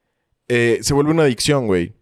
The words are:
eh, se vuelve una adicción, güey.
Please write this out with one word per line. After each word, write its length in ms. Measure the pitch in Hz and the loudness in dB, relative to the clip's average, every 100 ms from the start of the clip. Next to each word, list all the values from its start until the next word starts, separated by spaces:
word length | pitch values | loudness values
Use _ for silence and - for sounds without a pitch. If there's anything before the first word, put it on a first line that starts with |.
| _ _ _ _ - | _ _ _ _ -4
eh, 320 | 120 117 113 | 0 0 0
se 120 | 113 | 0
vuelve 180 | 143 147 | 0 0
una 120 | 165 | 2
adicción, 440 | 147 117 - 143 113 | 0 0 -2 -2 0
güey. 280 | 92 87 - | 0 -2 -8